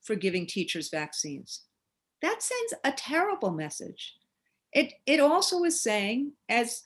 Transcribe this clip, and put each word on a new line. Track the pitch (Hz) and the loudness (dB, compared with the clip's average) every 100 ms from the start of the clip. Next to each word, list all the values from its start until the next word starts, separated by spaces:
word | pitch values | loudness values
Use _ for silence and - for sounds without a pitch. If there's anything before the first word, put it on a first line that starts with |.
for | - 208 | -6 -2
giving | 190 180 170 | 0 -2 -2
teachers | - 165 170 - | -4 -4 -4 -4
vaccines. | 156 151 - 156 139 - - _ _ _ _ _ - | -6 -6 -4 -6 -6 -12 -16 _ _ _ _ _ -4
That | 320 440 | -2 -2
sends | - 508 466 - | -2 -4 -4 -2
a | - | -2
terrible | 277 - 311 392 381 196 | -2 -2 0 0 0 -2
message. | 160 151 - - 185 - - _ _ _ _ _ | -2 -6 -8 -12 -14 -16 -18 _ _ _ _ _
It, | - - - - | 2 2 0 2
it | 311 | 6
also | 285 339 349 359 | 6 6 4 2
is | 349 330 | 2 2
saying, | - 214 202 233 285 - - | 0 2 2 0 -2 -6 -2
as, | 226 240 - | 0 0 -4